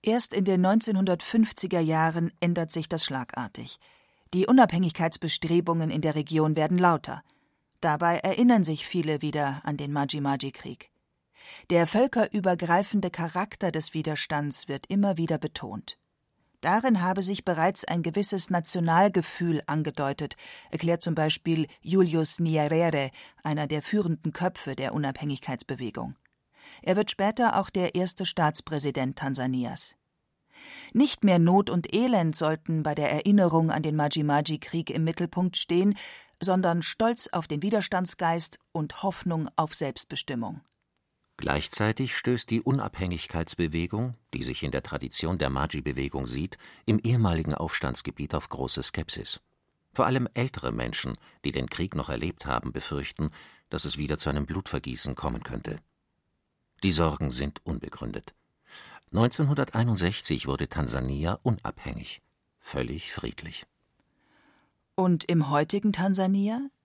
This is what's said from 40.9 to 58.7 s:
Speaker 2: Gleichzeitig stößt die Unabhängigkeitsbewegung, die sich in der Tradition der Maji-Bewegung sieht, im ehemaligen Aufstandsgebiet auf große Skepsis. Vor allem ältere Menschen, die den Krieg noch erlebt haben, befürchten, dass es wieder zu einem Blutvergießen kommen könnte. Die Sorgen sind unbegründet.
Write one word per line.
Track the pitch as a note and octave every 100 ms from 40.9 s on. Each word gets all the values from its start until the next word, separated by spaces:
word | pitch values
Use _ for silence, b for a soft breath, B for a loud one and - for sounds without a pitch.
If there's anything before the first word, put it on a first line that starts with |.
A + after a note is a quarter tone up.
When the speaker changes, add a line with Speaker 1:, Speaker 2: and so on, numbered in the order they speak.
| _ _ _ _ -
Speaker 2:
Gleichzeitig | - C#2+ - - G#2+ A2 C3 -
stößt | - B2 -
die | A2+
Unabhängigkeitsbewegung, | - C3+ G#2 - F#2 F2 - E2 E2 - E2 E2 E2+ G#2+ B2+ A#2+ _
die | B1+
sich | B1+ B1
in | C#2+
der | C2
Tradition | - C#2+ B1+ - D#2+ F2
der | C#2+
Maji-Bewegung | C2+ D#2+ D2+ D2 C2 C#2 D2 C2
sieht, | B1+ F2+ - B B -
im | G#2+
ehemaligen | A2+ A#2+ G#2 E2 D#2
Aufstandsgebiet | D2 E2 - C2+ B1 - - D2
auf | D2 -
große | - C2 -
Skepsis. | - - D#2+ - - - _ _ _ _ _
Vor | - B2+
allem | C3 B2
ältere | - B2+ - B1+
Menschen, | A1+ A#1+ - C2 G1+ b b
die | C#2+
den | C#2 B1
Krieg | - F#2
noch | D2+ C#2
erlebt | B1 E2+ - C#2+
haben, | A#1+ B1+
befürchten, | A#1+ - C#2+ C#2 - D#2 B B B B
dass | D#2
es | D2 C#2+
wieder | D2 D2
zu | D2+
einem | D2 C#2+
Blutvergießen | F2 - C#2 C2+ B1 - C2
kommen | D2+ A#1
könnte. | - B1 - - _ _ _ _ _ _ _ _ _ _
Die | G2
Sorgen | D#2+ D#2+ D2+ D2
sind | B1 C#2+ - -
unbegründet. | C#2+ - - A1+ G#1 - _ _ _ B